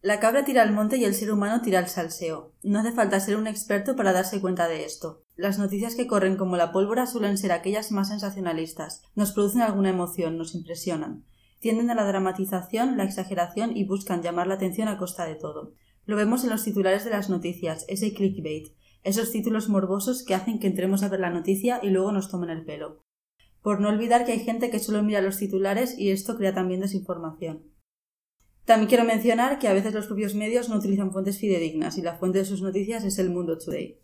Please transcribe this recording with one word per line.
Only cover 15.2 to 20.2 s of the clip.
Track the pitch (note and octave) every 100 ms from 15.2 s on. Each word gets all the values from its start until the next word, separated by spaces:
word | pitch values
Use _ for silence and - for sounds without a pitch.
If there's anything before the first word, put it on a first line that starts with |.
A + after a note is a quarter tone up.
| E3
de | D#3
todo. | D#3 D3+ - _ _ _ -
Lo | G#3
vemos | G#3 B3
en | B3+
los | A3
titulares | A3 G3 F#3+ G3 A3+
de |
las | G#3 G3
noticias, | F3+ F3 F3 E3+ D#3+ -
ese | G3 G#3+
clickbait, | - G3 G3 D3+ D#3 - _ _ _
esos | - G3+ A#3
títulos | A3 A3 A3 A3
morbosos | G3+ F#3 G3+ G3+ B3+